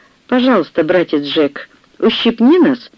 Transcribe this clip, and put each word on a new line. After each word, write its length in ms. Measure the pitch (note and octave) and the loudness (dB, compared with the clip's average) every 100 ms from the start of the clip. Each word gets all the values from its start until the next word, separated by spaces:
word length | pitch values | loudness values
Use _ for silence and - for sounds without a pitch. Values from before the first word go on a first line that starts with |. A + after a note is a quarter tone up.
| _ _ - | _ _ -4
пожалуйста, 560 | B3+ B3+ A3+ D3 - | -2 0 0 -2 -4
братец 400 | D#3+ F3+ E3 D3+ | 0 0 0 -4
Джек, 440 | C#3+ D#3+ C#3+ - - _ _ - | -4 -2 -2 -4 -20 _ _ -4
ущипни 640 | A3+ A#3 A#3+ A#3 A#3 F4+ | -2 0 -2 0 2 4
нас, 320 | D4+ A#3+ - | 2 0 -6